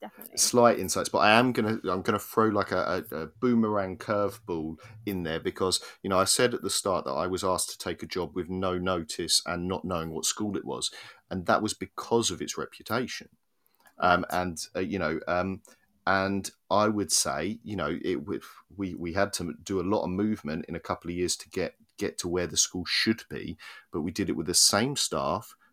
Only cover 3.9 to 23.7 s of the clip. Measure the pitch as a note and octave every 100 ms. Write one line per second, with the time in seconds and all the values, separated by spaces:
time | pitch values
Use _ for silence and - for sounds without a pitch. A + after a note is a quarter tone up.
3.9 | F#2 - G#2 G2+ - - E2 D#2 E2 -
4.9 | - G#2+ F#2 D#2+ D#2+ F2+ - F#2+ - -
5.9 | - F#2+ F#2 F#2+ - B2 A#2 F#2+ - G2+
6.9 | E2+ C2+ C2+ F#2 F#2 F#2+ F2+ - - F2+
7.9 | E2 E2 F#2 D#2+ F#2 E2+ F#2 F#2+ F2+ F#2
8.9 | F2+ D#2 - E2 - - F2 F2+ F#2 F#2
9.9 | F2 E2 D#2 - - G#2+ F#2 C#2 B1 -
10.9 | - - - - F#2 F2 G#2+ G#2+ - F#2+
11.9 | - - A#2 A2 D#2+ - - C2+ - -
12.9 | A#2 B2+ - - _ _ _ _ _ -
13.9 | - F2+ F2 - F2+ F#2 D#2+ - F2+ F#2+
14.9 | G2 D#2+ D#2+ - F2 F#2+ F#2+ - - _
15.9 | _ F2 F#2+ F#2+ G2 - _ - G2 G#2+
16.9 | G#2 F#2 - D#2 C#2 F#2 A#2 - G2 D2+
17.9 | E2+ F2 E2 D2 A#1+ - - _ F#2 G2
18.9 | - E2+ F2+ G2+ - E2+ - - F#2+ F2+
19.9 | G#2+ F2 F#2 G#2+ G#2+ D2 D#2+ - E2 -
20.9 | F2+ E2+ F2 F2 - - F#2 E2 _ _
21.9 | - G2 - F2 F2+ F2 D#2+ - F#2 F2+
22.9 | - A2+ A2+ - C#2+ - - -